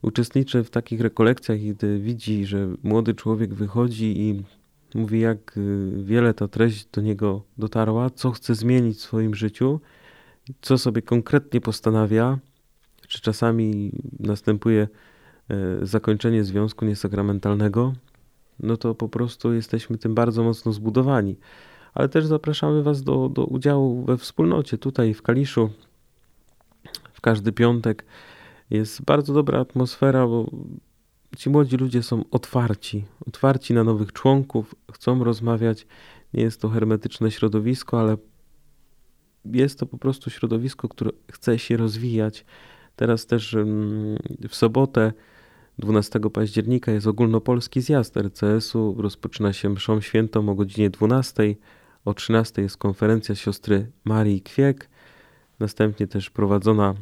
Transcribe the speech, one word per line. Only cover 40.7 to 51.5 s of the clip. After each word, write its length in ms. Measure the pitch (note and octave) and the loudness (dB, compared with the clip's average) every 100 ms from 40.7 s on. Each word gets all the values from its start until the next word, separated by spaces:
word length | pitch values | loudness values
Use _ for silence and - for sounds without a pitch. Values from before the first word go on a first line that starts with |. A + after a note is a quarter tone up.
| - A2+ | -6 -10
które 220 | - A2 - _ | -4 -6 -6 _
chce 260 | - - A2+ | -6 0 0
się 180 | - A#2 | 0 0
rozwijać. 680 | A2+ G#2+ B2 A2+ G#2+ - _ - - - _ - | 0 -2 -2 0 0 -4 _ -20 -20 -20 _ -4
Teraz 300 | A2+ A2+ - | 0 0 0
też, 280 | A#2 A2 | -2 0
mm, 640 | A2+ G#2+ G#2+ G#2 G#2+ G#2+ G#2+ - - G#2+ | -2 0 -2 -2 -4 -4 -6 -8 -10 -12
w 60 | |
sobotę, 580 | - A2+ A#2+ C3+ C3 A2 A2 _ _ _ _ _ - | 0 2 4 2 4 2 0 _ _ _ _ _ -10
dwunastego 520 | G2+ G#2+ G2+ A2 G#2+ | 2 2 2 -2 -2
października, 600 | G#2+ A2 G#2+ G#2+ B2 B2 | -2 -2 0 0 0 0
jest 140 | G#2+ G#2+ | 0 0
ogólnopolski 760 | G#2+ A#2 A2+ - B2 A#2+ C3+ | 2 2 2 2 -2 0 -4
zjazd 360 | B2+ D3 A2+ - | 2 2 2 -2
R 160 | G2+ | -4
C 220 | - G#2 | -2 2
S-u. 400 | G#2+ - A#2 A2 G2+ | 2 0 -2 -2 -2
Rozpoczyna 540 | G#2 - - - G#2 | -4 -4 -12 -2 -2
się 180 | G2 G2+ | 0 -2
mszą 300 | G2 - G#2+ | -2 0 -2
świętą 480 | G2+ A2 A2 A2 G#2 | 0 0 0 0 0
o 60 | |
godzinie 360 | G2 G2 G2+ G#2 | 0 -2 2 0
dwunastej. 680 | - G#2+ B2+ C3 - G#2+ | 2 2 2 0 0 0